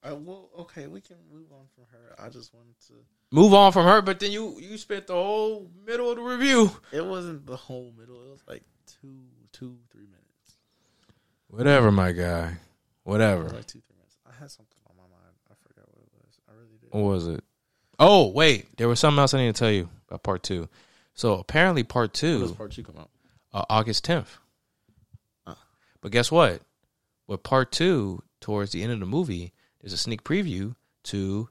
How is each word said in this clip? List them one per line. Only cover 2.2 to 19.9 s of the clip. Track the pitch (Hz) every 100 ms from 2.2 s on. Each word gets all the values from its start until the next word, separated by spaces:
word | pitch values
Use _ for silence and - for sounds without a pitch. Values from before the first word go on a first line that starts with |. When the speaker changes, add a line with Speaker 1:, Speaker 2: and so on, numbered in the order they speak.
| 110
Speaker 1:
just | 123 113
wanted | 117 117 _ _
to | 120 _ _ _
Speaker 2:
Move | 143 208
on | 196 196
from | 185 170
her, | 208
but | 196 185
then | 202
you, | 208 220 113
you | 180 214
spent | - 202 190
the |
whole | 180 196 214 214 214 180 175 208
middle | 240 240
of | 240
the |
review. | 240 247 269 254 208 - _
Speaker 1:
It | 147
wasn't | 180 185 175 151 143
the | 127
whole | - 127 123 113
middle. | 113 123
It | 127
was, | 139 _
like, | - _ _ _ _
two, | 135 135 127 123 110
two, | - 127 123 120
three | 107 104
minutes. | 92 _ _ _ _ _ _ _ _ _ _ _ _ _
Speaker 2:
Whatever, | 104 135 143 113
my | 98 90
guy. | 87 87 85 85 82 - _ _ _
Whatever. | - 104 110 92
Speaker 1:
It |
was, | 82
like, | 113 110
two, | - _
three | 92
minutes. | 87 _ 127
I | 123
had | 143
something | - 110 _ 107
on | 92
my |
mind. | 92 90 90 95 _
I | 104 _
forgot | _ _
what | _
it | _ _
was. | _ _ _
I |
really | 110 117 110
did. | 120
Speaker 2:
What | 104 101
was | 95 85
it? | 80 - _ _ _ _ -
Oh, | 160 202 113
wait. | 117 160 113 - -
There | 117
was | 120
something | 156 143
else | 139
I | 135
need | 120
to | 107
tell | 117
you | 101 85